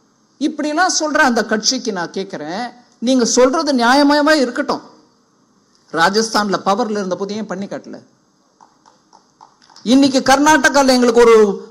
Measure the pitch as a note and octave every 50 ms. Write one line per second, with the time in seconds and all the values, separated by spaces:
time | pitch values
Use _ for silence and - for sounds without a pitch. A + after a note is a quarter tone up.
0 | _ _ _ _ _ _ _ _ C4 D4+ - - D4 D4+ D4+ D#4+ F4 E4+ E4+ -
1 | D#4 D4+ C#4 D4+ D#4 C4 A#3 A#3 G#3+ A3+ G#3+ - - - C4 B3+ - A3 G#3 F3+
2 | E3+ - - G3 G3 G3 - D#3 D3 D3+ F3 G#3 B3 A#3 - - _ _ _ _
3 | A3+ A#3+ C4 B3+ A#3 - - A#3+ B3 C4+ C4 E4+ D#4+ D4 C#4+ B3 A#3 A#3 C4 C#4+
4 | D4 C#4+ D4 D4 C#4+ D4+ D#4 D#4 B3+ B3 A#3+ D4 C#4 C4 F#3 - - - - _
5 | _ _ _ _ _ _ _ _ _ _ _ _ _ _ _ _ _ _ - D#3+
6 | E3 F#3+ G3 G#3+ A3 A3 - A3 G#3 G3+ F#3 E3 - F#3+ G3 G3+ B3 G#3+ G#3+ G#3
7 | G3 F#3 F3+ - G3+ F#3 G3+ A3 G#3 G#3+ F#3+ F#3+ G3+ G3 - - - A2 - -
8 | - _ _ _ _ _ _ _ _ _ _ _ _ _ _ _ _ _ _ _
9 | _ _ _ _ _ _ _ _ - _ _ _ _ _ _ - - G3 B3+ C#4
10 | C#4 C#4 C4 C4 C4 C4 C4 C4+ D4 D#4 D#4 D4 B3+ D#4 C4 C#4+ C#4 C4 B3+ B3
11 | B3 A#3+ A3+ A#3+ A#3+ A#3 A3+ A3 G#3+ G3+ G3 G3+ - -